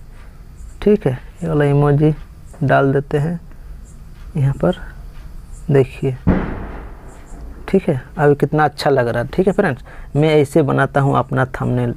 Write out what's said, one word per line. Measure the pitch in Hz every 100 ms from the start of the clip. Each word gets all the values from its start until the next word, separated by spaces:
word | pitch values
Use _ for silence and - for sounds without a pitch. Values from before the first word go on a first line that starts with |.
| - - - - - - - -
ठीक | 202 208 143
है, |
ये | 127 - - 170
वाला | 151 143
emoji | 143 143 143 156 151 - - - -
डाल | 135 139 135
देते | 139 139 147
हैं | 151 170 - - - - - - - - - 165
यहाँ | 135 139
पर, | - 180 - - - - - - - - -
देखिए, | 139 131 - 139 127 - 185 - - - - - - - - - - - - -
ठीक | 196 -
है, | 135 - -
अभी | 147 143
कितना | 143 151 151
अच्छा | - 151
लग | 135 117
रहा | 120
है। | 123
ठीक | - 190
है |
friends, | 185 196 127 - - - 139
मैं | 156
ऐसे | 151 139 170
बनाता | 139 135 135 139
हूँ | 139 131
अपना | 127 131 131
thumbnail | - 127 123 120